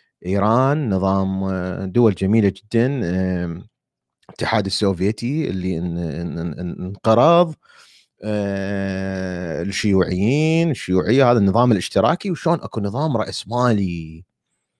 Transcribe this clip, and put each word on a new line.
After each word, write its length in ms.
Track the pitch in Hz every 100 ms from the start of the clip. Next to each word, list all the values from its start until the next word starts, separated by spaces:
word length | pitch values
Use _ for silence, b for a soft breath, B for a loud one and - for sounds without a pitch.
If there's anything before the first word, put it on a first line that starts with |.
| b b 90
إيران، 640 | 98 104 117 131 151 135
نظام، 540 | 95 95 98 95 95
آه، 420 | 95 92 90 92 95
دول 300 | 101 117 95
جميلة 380 | 98 113 101 92
جدًا، 460 | - 113 123 143
آه، 600 | 90 92 92 90 87 85 - _ _ _ _ _ -
الاتحاد 360 | - - 110 98
السوفيتي 840 | - 101 87 95 107 120 151 147
اللي 280 | 95 90 85
ان-، 200 | 87 85
ان-، 400 | 85 76 87 80
ان-، 220 | 85 73
ان-، 220 | 87 -
انقرض، 760 | 92 101 107 113 143 170 175 156 b b b b b _
آه، 1400 | 107 104 101 98 98 101 98 95 95 95 92 90 90 76
الشيوعيين، 1080 | 92 - - 95 90 92 104 139 156 165 165
الشيوعية، 600 | 147 - 90 87 127 127
هذا 80 | 123
النظام 320 | 101 101 123
الاشتراكي، 600 | 104 - 104 110 170 202
وشلون 300 | 170 170 160
أكو 200 | - -
نظام 360 | 101 113 156 117
رأسمالي 1080 | - - - 120 123 104 95 85 80 80 - _ _ _ _ _